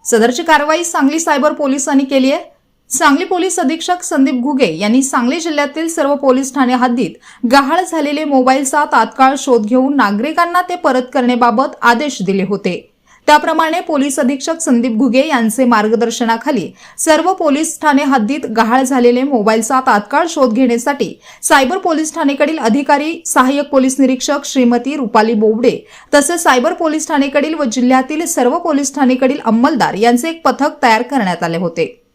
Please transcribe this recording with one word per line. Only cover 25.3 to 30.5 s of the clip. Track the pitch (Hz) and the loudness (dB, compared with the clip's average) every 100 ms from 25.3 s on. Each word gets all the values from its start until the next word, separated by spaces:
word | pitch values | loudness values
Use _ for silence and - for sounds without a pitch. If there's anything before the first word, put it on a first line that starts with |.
बोबडे | 220 214 220 247 156 - - _ | 2 2 2 0 -2 -12 -20 _
तसेच | 285 285 339 | 0 2 0
सायबर | 339 262 294 | 2 2 0
पोलीस | 349 330 302 302 | -2 -2 -2 -2
ठाणेकडील | 302 277 285 302 | -2 0 0 -2
व | 320 | -4
जिल्ह्यातील | 269 254 247 262 262 311 330 | -4 0 2 2 0 -4 -4
सर्व | - 247 330 | 0 0 0
पोलीस | 339 277 277 | -2 -2 -2
ठाणेकडील | 294 254 254 262 - | 0 0 2 0 -2
अंमलदार | 226 226 269 285 156 | 0 2 2 2 -2
यांचे | 180 233 240 330 | 2 2 2 -2
एक | 330 | -2
पथक | 277 | -2